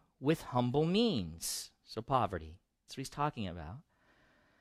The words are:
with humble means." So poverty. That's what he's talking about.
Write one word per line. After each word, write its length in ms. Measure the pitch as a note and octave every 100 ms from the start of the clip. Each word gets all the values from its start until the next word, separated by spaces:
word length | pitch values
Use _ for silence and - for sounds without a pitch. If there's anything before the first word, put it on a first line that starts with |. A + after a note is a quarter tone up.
| _ _
with 220 | C3+ E3
humble 420 | - B2 B2 C#3
means." 840 | D#3+ G3 A#3 C3+ E2+ E2 - - - _
So 160 | - -
poverty. 560 | G#2+ C3 G2+ F2+ D#2+ F2+ _ _
That's 140 | - -
what 60 |
he's 80 | C3
talking 360 | - D3 B2+ F#2+
about. 360 | E2+ D#2+ B2 - _ _ _ _ _ _ _